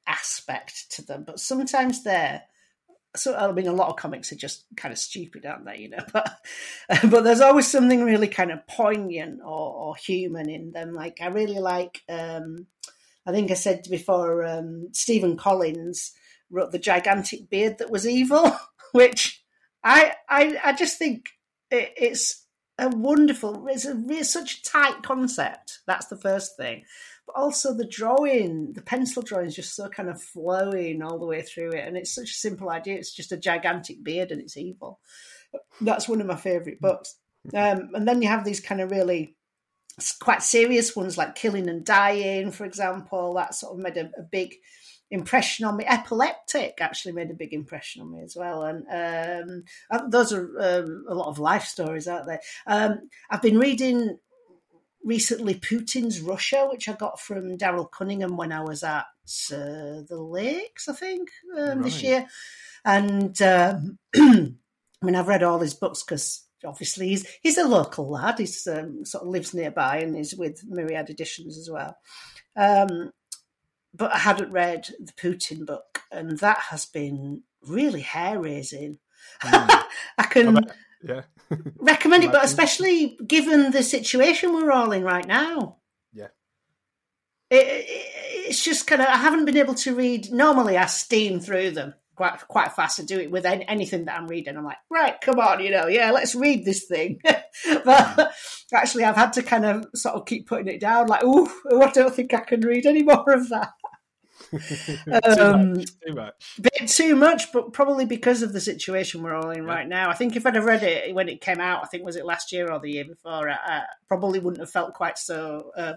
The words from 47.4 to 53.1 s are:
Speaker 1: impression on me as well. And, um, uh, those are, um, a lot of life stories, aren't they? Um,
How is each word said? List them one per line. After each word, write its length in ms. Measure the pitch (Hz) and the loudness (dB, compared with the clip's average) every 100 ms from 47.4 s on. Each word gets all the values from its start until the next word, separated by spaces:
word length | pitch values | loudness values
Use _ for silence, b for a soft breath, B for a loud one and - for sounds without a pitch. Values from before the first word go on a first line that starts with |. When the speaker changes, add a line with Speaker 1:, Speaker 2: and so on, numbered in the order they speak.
| 156 | -10
Speaker 1:
impression 500 | 151 139 151 - - | -10 -12 -16 -16 -18
on 100 | 156 | -18
me 100 | 165 | -18
as 140 | 170 175 | -16 -12
well. 260 | 175 160 | -8 -6
And, 220 | 156 165 - | -6 -8 -10
um, 760 | 175 170 165 165 175 175 180 - B B | -8 -6 -6 -6 -8 -10 -14 -18 B B
uh, 160 | 233 262 | -6 0
those 240 | 240 233 | 2 2
are, 120 | 202 180 - | 0 -6 -2
um, 460 | 190 180 165 160 - | 0 0 -2 -10 -8
a 60 | |
lot 120 | 180 151 | -6 -6
of 140 | 147 | -2
life 240 | 151 208 | 0 0
stories, 420 | - - 156 160 170 | -2 -8 -6 -6 -8
aren't 220 | 175 143 | -8 -8
they? 100 | 160 B B - | -12 B B -2
Um, 320 | 208 214 214 - | 0 0 -2 -8